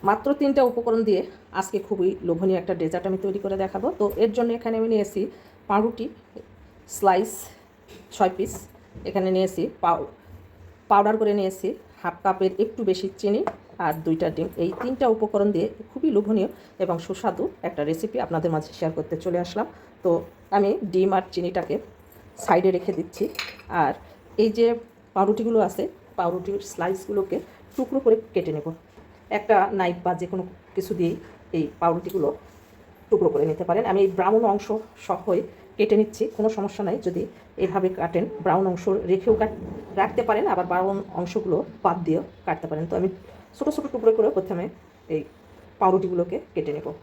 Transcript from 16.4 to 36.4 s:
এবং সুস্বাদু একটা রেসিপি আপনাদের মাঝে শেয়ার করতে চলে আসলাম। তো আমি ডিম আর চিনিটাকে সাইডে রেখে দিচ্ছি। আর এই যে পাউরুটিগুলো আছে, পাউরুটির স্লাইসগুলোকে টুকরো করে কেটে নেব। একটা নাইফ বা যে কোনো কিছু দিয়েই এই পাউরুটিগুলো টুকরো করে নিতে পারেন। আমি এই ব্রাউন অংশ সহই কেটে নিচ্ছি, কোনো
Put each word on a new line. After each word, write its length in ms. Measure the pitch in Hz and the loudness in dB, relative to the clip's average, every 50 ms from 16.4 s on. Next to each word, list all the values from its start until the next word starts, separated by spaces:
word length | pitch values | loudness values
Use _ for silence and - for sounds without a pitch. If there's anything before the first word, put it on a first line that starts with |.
| 185 - - - - - - - 190 | 2 0 -4 -10 -20 -20 -6 -4 -2
এবং 120 | 175 175 165 165 | -2 -2 -4 -4
সুস্বাদু 380 | - 190 - - 214 175 - 208 381 - - - | -8 -8 -2 -2 -2 -2 -2 -4 -6 -6 -6 -8
একটা 140 | 170 - - 147 147 | -6 -4 -2 -2 -2
রেসিপি 280 | 160 160 - 214 - - - | -2 -2 -4 -6 -4 -4 -4
আপনাদের 240 | - 170 165 156 170 160 | -2 -2 0 0 0 0
মাঝে 160 | 156 151 - - | -2 -4 -6 -8
শেয়ার 160 | - 175 160 160 | -4 -4 -4 -2
করতে 180 | 165 156 - 170 160 - | -4 -6 -6 -6 -6 -4
চলে 140 | 185 170 175 175 | -2 -2 -2 -4
আসলাম। 220 | 175 - 214 233 - - - - - - - - | -4 -4 -6 -6 -6 -8 -20 -20 -20 -20 -2 0
তো 80 | 185 170 170 - - - - - - - | 2 2 2 0 -8 -20 -20 -10 -2 2
আমি 120 | 202 202 196 233 381 - 190 175 | 2 2 2 2 0 -4 -2 2
ডিম 160 | 185 185 196 196 | 2 2 4 2
আর 60 | 185 185 - - | 0 0 -2 -6
চিনিটাকে 420 | 180 175 175 175 180 170 - 165 - - - - - - - - - - - - - - | -4 -4 -2 -4 -4 -4 -4 -6 -6 -6 -10 -20 -20 -20 -20 -20 -20 -20 -20 -20 -12 0
সাইডে 240 | - 185 175 185 190 180 | 4 4 6 6 4 2
রেখে 140 | 175 175 - 185 | 2 -2 -2 -4
দিচ্ছি। 260 | - 165 170 - - 196 - - - - - - - - - - 175 156 | -4 -6 -8 -4 -6 -6 -4 -4 -8 -10 -10 -12 -18 -12 -6 0 0 0
আর 100 | 135 - - - - - - - - - - 214 | 0 0 -4 -12 -20 -20 -20 -20 -10 0 2 2
এই 60 | 226 208 | 2 4
যে 100 | 226 233 233 233 233 - - _ _ _ _ _ | 4 4 4 2 0 -6 -16 _ _ _ _ _
পাউরুটিগুলো 440 | 196 196 196 214 214 226 233 226 220 202 | 2 2 2 2 2 0 2 2 2 2
আছে, 160 | 185 - - - 381 - - - - - - | 2 0 -4 -6 -6 -6 -12 -20 -12 -6 -2
পাউরুটির 400 | 180 170 180 185 180 - 196 202 - - | -2 -2 -2 -2 -6 -6 -6 -6 -8 -10
স্লাইসগুলোকে 680 | - - 170 180 190 185 - - 208 202 190 - 175 - - - - - - - - | -8 -6 -4 -4 -4 -4 -6 -4 -2 -2 -2 -2 -4 -6 -6 -10 -20 -20 -20 -12 -6
টুকরো 240 | - 262 - - 269 269 | -6 -6 -2 -2 0 4
করে 100 | 240 220 226 - - - | 4 4 4 2 -4 -4
কেটে 180 | 185 175 165 156 | -2 -2 -2 -4
নেব। 100 | 151 143 165 165 - - - - - - - - - - - - 208 | -4 -6 -8 -10 -10 -16 -20 -20 -20 -20 -20 -20 -20 -10 -6 -4 -4
একটা 160 | 208 - 220 196 190 202 214 196 | 2 4 4 4 4 2 0 -2
নাইফ 180 | 185 175 175 175 - | -2 -2 -2 -2 -2
বা 60 | 180 180 170 | -2 -2 -2
যে 60 | 185 180 | -4 -6
কোনো 120 | - 185 180 185 - - - - - | -6 -6 -6 -8 -12 -20 -20 -8 -8
কিছু 160 | 196 185 - 208 175 | -6 -4 -4 -2 0
দিয়েই 160 | 175 165 143 - - - - - - - - | 0 0 0 -4 -10 -18 -20 -20 -14 -6 -2
এই 60 | 165 156 151 - - | -2 -2 -2 -4 0
পাউরুটিগুলো 480 | 170 170 170 175 175 - - 190 151 135 - - - - - - - - - - - - - - - - | 0 2 2 0 -4 -4 -2 0 0 0 -2 -4 -14 -20 -20 -20 -20 -20 -20 -20 -20 -20 -20 -20 0 0
টুকরো 200 | 226 - 185 170 - | 2 4 4 4 4
করে 120 | - 151 160 | 2 0 0
নিতে 120 | 151 - 180 170 | 0 -4 -2 0
পারেন। 140 | - 202 - 196 | 0 0 2 2
আমি 80 | 190 196 196 | 4 4 4
এই 40 | 190 180 | 4 4
ব্রাউন 260 | 185 180 190 220 220 226 214 196 | 2 2 4 4 4 4 4 2
অংশ 140 | 202 - - 214 220 220 - - - - | 0 0 -4 -4 -6 -6 -10 -18 -20 -4
সহই 340 | - 185 175 - - 180 175 - - - - - - - | -4 -4 -4 0 0 0 0 0 -4 -12 -20 -20 -20 0
কেটে 180 | - 214 220 214 208 | 4 6 8 8 8
নিচ্ছি, 220 | 214 214 - - 226 - - | 6 4 2 -4 -4 -4 0
কোনো 120 | - | 0